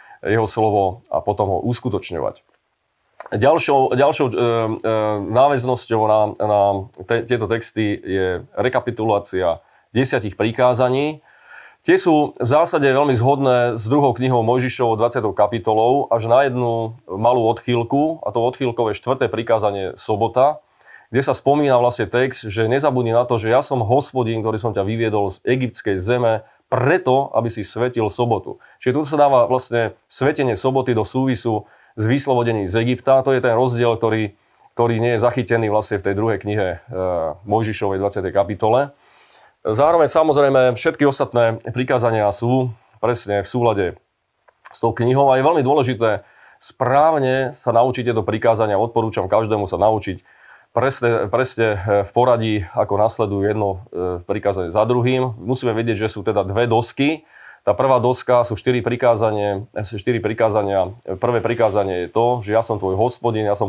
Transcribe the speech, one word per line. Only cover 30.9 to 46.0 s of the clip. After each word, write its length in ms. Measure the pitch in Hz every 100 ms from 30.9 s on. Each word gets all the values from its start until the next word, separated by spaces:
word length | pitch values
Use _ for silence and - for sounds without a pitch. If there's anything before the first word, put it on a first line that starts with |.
do 160 | 110 98
súvisu 640 | 131 135 123 120 107 - _ _
s 80 | -
vyslobodením 640 | 107 139 139 123 117 110 95
z 160 | 110
Egypta. 400 | 117 123 - 135
To 80 | 135
je 80 | 127
ten 160 | 127
rozdiel, 400 | 117 127 117 120
ktorý, 400 | 113 113 110 104 - _ _ _
ktorý 240 | - 117 113
nie 160 | 117
je 80 | 117
zachytený 480 | 120 131 110 117 110
vlastne 320 | 107 101 101
v 80 | 98
tej 40 | 101
druhej 240 | 113 98
knihe, 260 | 104 104 92
e, 40 | 85 - 92 92 87 80 76 104
Mojžišovej 560 | 107 110 104 101 95
dvadsiatej 320 | 101 104 92
kapitole. 560 | 98 101 101 110 123 143 - _ _ _ _ _ _ -
Zároveň, 400 | 110 151 170 139
samozrejme, 720 | 160 156 143 139 135 127 117
všetky 240 | 160 156 147
ostatné 480 | 135 135 120 117 110 -
prikázania 560 | 123 127 127 117 110 104
sú 400 | 98 117 131 127 110 _ _
presne 400 | 113 120 101 101
v 60 | 98
súlade 360 | 123 117 101 87 85 _ _ _ _ _ _ -
s 80 | -
tou 160 | 117
knihou 320 | 113 120 131 139
a 160 | 131
je 0 |
veľmi 160 | 143 170
dôležité 640 | 131 151 123 110